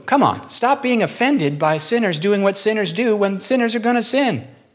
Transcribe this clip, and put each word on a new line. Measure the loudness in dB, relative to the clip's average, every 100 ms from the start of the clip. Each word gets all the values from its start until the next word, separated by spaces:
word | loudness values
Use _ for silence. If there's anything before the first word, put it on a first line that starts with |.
| -2
Come | 2
on. | 2 0 -4
Stop | -2 0 0
being | 0 0
offended | 0 0 0 2 0 0
by | 0 0
sinners | 0 0 0 0
doing | 0 2
what | 2 0
sinners | 0 0 -2
do | 0 0
when | 2 0 -2
sinners | -2 0 0
are | 0
gonna | 0 0
sin. | 0 0 0 -2 -6 -18 _